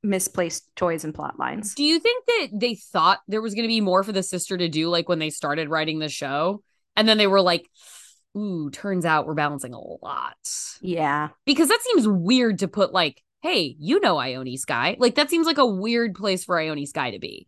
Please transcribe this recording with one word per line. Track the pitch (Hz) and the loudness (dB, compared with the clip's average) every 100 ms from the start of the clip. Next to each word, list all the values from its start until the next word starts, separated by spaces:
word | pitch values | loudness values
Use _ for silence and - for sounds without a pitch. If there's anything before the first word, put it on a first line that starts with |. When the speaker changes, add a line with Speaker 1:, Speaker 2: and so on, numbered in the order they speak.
Speaker 1:
misplaced | 208 190 - - 175 - _ - | 0 0 -2 -2 -4 -4 _ -4
toys | 180 165 | -2 -2
and | 156 | -6
plot | 151 147 - | -8 -10 -6
lines. | 131 208 208 | -6 -6 -8
Speaker 2:
Do | - | -2
you | 294 330 | 0 2
think | 453 494 480 | 0 -2 0
that | 466 277 | -2 -2
they | 202 240 | -2 -2
thought | 220 - 185 165 190 - | -2 -4 2 4 2 0
there | 214 | -4
was | 220 | -4
gonna | 202 226 | -2 0
be | 226 | 2
more | 202 185 | 4 2
for | 196 | 2
the | 190 | -2
sister | 185 180 - 185 | -2 -6 -4 -2
to | 170 | -2
do, | 156 165 | 0 0
like, | 170 170 | 0 0
when | 170 | -2
they | 156 | -2
started | 147 151 151 156 | -4 -4 -4 -2
writing | 160 156 156 | -2 -2 -4
the | 156 | -6
show? | 135 139 139 165 208 _ _ _ - | -6 -4 -2 -2 -2 _ _ _ 0
And | 220 | 4
then | 214 | 6
they | 202 | 6
were | 196 | 6
like, | 185 170 - _ - - - _ _ 202 | 4 2 -4 _ -20 -20 -20 _ _ -8
"Ooh, | 208 175 147 | -6 -4 -6
turns | 135 202 185 | -6 -2 0
out | 170 156 151 | 2 0 0
we're | |
balancing | 151 147 143 131 | -2 -2 -2 -10
a | 123 | -14
lot." | - - - - 64 - - - - - | -14 -14 -10 -8 -8 -10 -12 -10 -10 -10
Speaker 1:
Yeah. | 185 165 151 147 151 - - | -6 -2 0 0 -2 -6 -2
Speaker 2:
Because | 285 320 | 2 4
that | 466 | 4
seems | 508 427 214 | 4 4 4
weird | 196 170 254 240 190 | 2 4 4 4 0
to | 190 | -2
put, | - 190 | 0 0
like, | 190 160 - _ _ | 2 0 -2 _ _
"Hey, | 311 330 170 151 | -2 0 0 -4
you | 151 330 | 0 2
know | 392 160 | 4 2
Ione | 131 127 131 131 | -2 -4 -8 -8
Sky." | - 123 139 - | -4 0 0 2
Like, | 247 | 2
that | - 294 | 2 2
seems | 339 330 | 2 2
like | 294 | 4
a | 254 | 2
weird | 190 208 233 233 185 | 2 0 0 0 -2
place | 202 185 | -2 -2
for | - 175 | 0 -2
Ione | 160 151 143 | -2 -4 -6
Sky | - 131 | -4 -6
to | 98 | -6
be. | - 52 | -12 -14